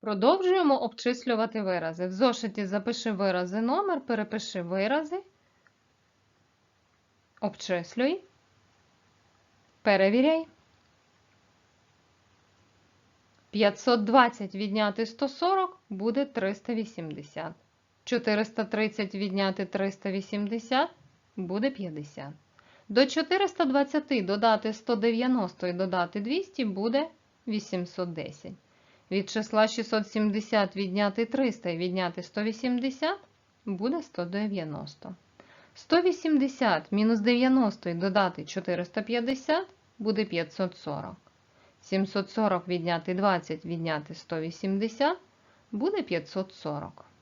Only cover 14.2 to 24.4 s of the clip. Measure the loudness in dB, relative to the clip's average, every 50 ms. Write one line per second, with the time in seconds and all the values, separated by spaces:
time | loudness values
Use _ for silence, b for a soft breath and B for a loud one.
14.2 | 6 6 4 -4 -10 -8 -6 -6 -4 -2 0 2 2 0 0 -2 -4 -6 -2 -4
15.2 | -4 -4 -2 -2 0 2 2 2 0 -2 -4 -12 _ _ -8 -4 -2 0 0 0
16.2 | -2 -2 -2 -2 -2 -2 -4 -4 _ -4 -4 -4 -4 -6 -8 -10 -10 -10 -10 -12
17.2 | -12 -12 -10 -10 -10 -10 -10 _ _ _ _ _ _ _ _ _ _ -2 -2 0
18.2 | 2 2 2 2 0 -2 -2 -6 -4 -2 0 0 0 0 0 -4 -6 -4 -4 -4
19.2 | -4 -2 0 0 0 0 0 -2 -6 -4 -2 -2 -2 -2 -2 -4 -6 -4 -4 -4
20.2 | -6 -4 -4 -4 -4 -2 -4 -6 -4 -2 0 0 0 0 -4 _ -20 -20 _ _
21.2 | _ _ _ -10 -6 -4 -2 0 0 -2 -2 -4 -8 -8 -8 -10 -12 -12 -12 -14
22.2 | -14 -14 -14 -18 _ _ b b b b b b b b 4 4 4 4 4 -2
23.2 | 0 2 2 2 2 0 2 0 0 2 4 2 2 2 0 -2 0 2 0 0
24.2 | 2 0 0 4